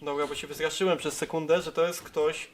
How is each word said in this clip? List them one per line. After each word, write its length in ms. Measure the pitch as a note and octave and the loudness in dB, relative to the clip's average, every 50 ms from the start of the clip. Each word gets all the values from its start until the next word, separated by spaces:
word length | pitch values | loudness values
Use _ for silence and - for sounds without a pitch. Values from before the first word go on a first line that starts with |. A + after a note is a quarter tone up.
Dobra, 240 | D3 D3 C#3+ C#3+ D3 | -6 -4 -2 0 -2
bo 80 | C#3 C#3+ | -2 -2
się 120 | - - | -6 -6
wystraszyłem 520 | D3 C#3+ C3 D#3 D#3 D3+ - F#3+ F#3 E3+ C#3+ | -8 -6 -2 -2 -2 0 2 4 4 4 2
przez 180 | - D3 - | 0 -4 -2
sekundę, 460 | - D#3 - - D#3+ D#3 D3+ E3 F#3 | -2 -4 -2 -2 -2 2 4 2 2
że 100 | D#3+ D#3+ | 2 -2
to 140 | - E3 E3 | 0 2 2
jest 160 | F3 F3 - | 2 0 -4
ktoś 480 | - - - D#3+ D3+ D#3 D#3 - - - | -10 -6 -2 2 2 2 0 -2 -10 -14